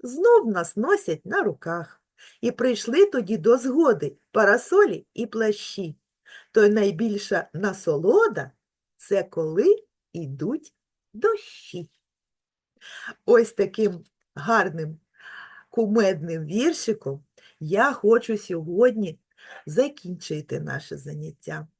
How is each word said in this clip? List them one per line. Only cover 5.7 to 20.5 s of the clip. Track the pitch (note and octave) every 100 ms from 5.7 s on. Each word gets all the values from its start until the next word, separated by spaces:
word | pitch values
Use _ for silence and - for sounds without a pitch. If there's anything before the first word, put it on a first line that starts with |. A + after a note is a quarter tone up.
| - E3 - _ _ _ - _
То | A3+ G#3
найбільша | G#3+ G3+ D#3+ A3+ G3+ - F#3 -
насолода — | D#3+ G3 F#3 E3+ D3 F3+ F#4+ A4+ D#3+ C3 _ _ _ _ -
це | - G3
коли | F#3 E3 D#3 E3+ E4+ A4 - _ _
ідуть | E3+ C#3 C3+ E3 D4+ - _ _ _ _
дощі. | G#3 G#4+ G#4 - - - F3 D#3+ _ _ _ _ _ _ _ _ _ - - - -
Ось | - A#3 A3+
таким | - G3 G#3+ G#3 E3+ - _ _
гарним | D3+ E3 A3+ F#3 D#3+ D#3 D#3+ _ _ - - - - _
кумедним | - G#3 A3+ G3 E3 E3 E3
віршиком | D3+ G#3 D#4 D#4+ - G#3 C#3 C#3 _ _ _ _
я | D#3 G3 C#4
хочу | - G#3 A#3 A#3 G#3
сьогодні | - E3 D#3 F3+ B3 A3 F3+ D#3+ _ _ - - D3+
закінчити | E3 C#4+ D4 F3+ F3+ - D3+ D#3